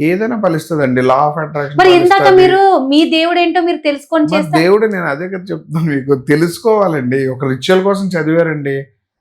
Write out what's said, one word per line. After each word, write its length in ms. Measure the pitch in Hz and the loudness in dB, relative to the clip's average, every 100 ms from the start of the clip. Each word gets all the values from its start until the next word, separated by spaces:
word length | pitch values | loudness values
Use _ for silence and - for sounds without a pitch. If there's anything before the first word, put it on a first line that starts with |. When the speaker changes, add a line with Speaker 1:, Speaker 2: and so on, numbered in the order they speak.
Speaker 1:
ఏదైనా 400 | 151 185 226 233 | -2 -2 -2 -2
ఫలిస్తదండి, 600 | 196 160 - 160 135 127 | -2 -2 -4 -2 0 0
law 100 | 127 | 2
of 320 | 131 151 151 | 2 0 -2
attraction 340 | 151 151 143 - | -6 -6 -6 2
Speaker 2:
మరి 160 | 370 | 4
ఇందాక 260 | 349 359 392 | 6 4 4
Speaker 1:
ఫలిస్తది. 220 | 381 381 | 4 6
Speaker 2:
మీరు 460 | 370 370 392 349 262 | 6 4 4 2 2
మీ 220 | 294 311 | 0 2
దేవుడు 300 | 320 330 349 | 0 0 0
ఏంటో 220 | 339 339 | 0 0
మీరు 160 | 339 349 | -2 -2
తెలుసుకొని 460 | 302 277 - 320 | -4 -6 -4 -2
Speaker 1:
మరి 180 | 302 190 | 0 -2
Speaker 2:
చేస్తే 180 | 170 160 | -2 0
Speaker 1:
దేవుడు, 260 | 170 208 220 | 2 2 0
నేను 200 | 196 165 | -2 -6
అదే 220 | 139 180 | -6 -8
కదా 160 | 190 | -10
చెప్తున్నాను 520 | 185 160 - 156 160 139 | -10 -12 -8 -4 -2 -2
మీకు, 200 | 131 139 | -2 -2
తెలుసుకోవాలండి. 1120 | 123 147 170 170 233 214 190 151 123 135 131 | 0 0 0 -2 -2 0 0 -2 -2 -2 -4
ఒక 180 | 123 139 | -4 -4
రిచువల్ 380 | 131 131 185 | -4 0 0
కోసం 240 | 190 196 196 | 2 -2 -4
చదివారండి, 760 | 170 156 165 165 151 139 135 139 _ _ _ | -4 -2 0 0 -4 -6 -8 -10 _ _ _